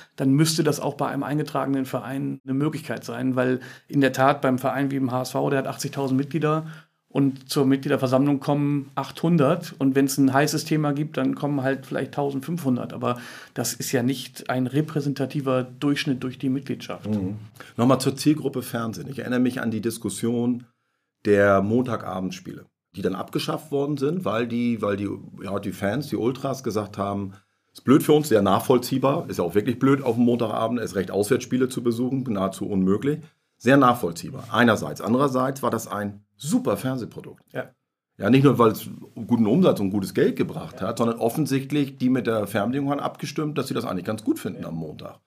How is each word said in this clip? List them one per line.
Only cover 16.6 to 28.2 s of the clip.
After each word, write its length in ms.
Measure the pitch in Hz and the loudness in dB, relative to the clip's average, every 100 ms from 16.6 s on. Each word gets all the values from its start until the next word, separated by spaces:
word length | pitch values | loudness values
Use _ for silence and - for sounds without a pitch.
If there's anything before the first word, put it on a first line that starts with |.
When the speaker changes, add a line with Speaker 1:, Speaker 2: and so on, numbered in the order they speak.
| 131 120 - 90 104 | -4 -8 -8 -8 -4
Speaker 2:
Mhm. 280 | 104 92 107 - - - - | -2 -2 -6 -14 -20 -8 2
Nochmal 220 | 120 131 | 4 4
zur 160 | 139 - | 2 0
Zielgruppe 440 | 147 151 135 127 | 2 2 0 -4
Fernsehen. 480 | 123 117 113 127 143 | -6 -6 -6 -8 -10
Ich 120 | 139 | -8
erinnere 200 | 117 123 | -2 2
mich 220 | 123 123 | 2 0
an 80 | 113 | -4
die 100 | 110 | -2
Diskussion 840 | 113 110 101 - 117 120 120 120 - _ _ _ _ _ | -4 -4 -6 -2 -2 0 0 -2 -6 _ _ _ _ _
der 380 | 104 101 101 98 | 4 6 6 6
Montagabendspiele, 1040 | 104 123 123 110 92 92 92 - - - - _ _ | 4 2 0 -4 -6 -6 -6 -8 -14 -16 -18 _ _
die 80 | 101 | -4
dann 120 | 95 | -4
abgeschafft 560 | 92 - 151 151 160 - | -4 -6 -6 -4 -6 -4
worden 260 | 139 143 139 | -2 -2 0
sind, 300 | 139 185 101 | -2 -2 -2
weil 200 | 110 117 | -2 -2
die, 360 | 120 120 110 | 0 0 0
weil 160 | 104 101 | 0 -2
die, 100 | 101 95 - - | -4 -6 -12 -12
ja, 160 | 95 98 | -6 -6
die 140 | 98 | -6
Fans, 360 | 87 98 127 147 | -4 -2 -2 -2
die 80 | 101 | -2
Ultras 480 | 113 135 139 127 | -2 -2 -4 -4
gesagt 340 | 117 104 101 104 | -4 -4 -4 -6
haben, 340 | 101 101 95 - _ _ _ | -4 -4 -6 -12 _ _ _
„Ist 120 | - | -2
blöd 180 | 117 135 | 4 6
für 100 | - | 6
uns“, 160 | 151 | 4